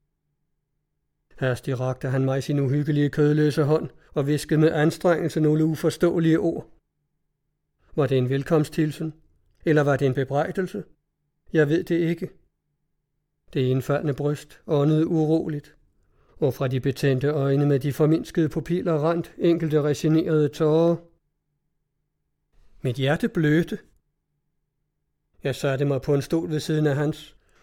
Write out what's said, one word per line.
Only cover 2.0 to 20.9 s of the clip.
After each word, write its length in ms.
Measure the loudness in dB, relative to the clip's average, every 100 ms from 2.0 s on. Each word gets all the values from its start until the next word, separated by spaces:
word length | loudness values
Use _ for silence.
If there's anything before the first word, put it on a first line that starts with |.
| -4
han 160 | -2 0
mig 180 | -2
sin 160 | -2 -2
uhyggelige, 500 | 0 -2 0 0 0
kødløse 540 | 2 2 4 2 2
hånd 260 | 2 0 -2 -12 _
og 100 | -4
hviskede 360 | -2 -2 0 4
med 120 | 4
anstrengelse 680 | 4 0 2 2 2 0 0
nogle 260 | 2 2 2
uforståelige 760 | 0 -2 0 0 2 2 2
ord. 320 | 0 -4 -10 -20 _ _ _ _ _ _ _ _ _ _ _ -2
Var 120 | 0
det 100 | 2
en 120 | 2
velkomsthilsen, 840 | -2 2 0 2 -2 -2 -4 -10 -10 _ _ _ _ 0
eller 160 | 2
var 160 | 2 2
det 80 | 0
en 80 |
bebrejdelse? 680 | 0 -2 -2 -2 -4 -6 -8 -12 _ _ _ _ _ -2
Jeg 160 | 2 2
ved 140 | 2
det 160 | 0 -2
ikke. 300 | 0 -2 -8 -12 _ _ _ _ _ _ _ _ _ _ _
Det 80 | -2
indfaldne 520 | 0 0 0 -2 -2
bryst 480 | -2 -4 -4 -10 -20 -2
åndede 400 | 0 2 2 2
uroligt, 680 | 0 2 0 -2 -8 -12 _ _ _ _ _ _ -2
og 160 | -2
fra 140 | 0 -2
de 120 | -2
betændte 480 | -2 -2 0 0 0
øjne 380 | 0 0 2 2
med 140 | 2
de 140 | 0
formindskede 560 | 0 2 2 -2 -2 -2
pupiller 440 | -4 -4 -4 -2
randt 400 | -2 0 -2 -6 -2
enkelte 440 | 0 2 0 0
resignerede 680 | 0 0 2 2 2 2 0
tårer. 460 | 0 2 4 2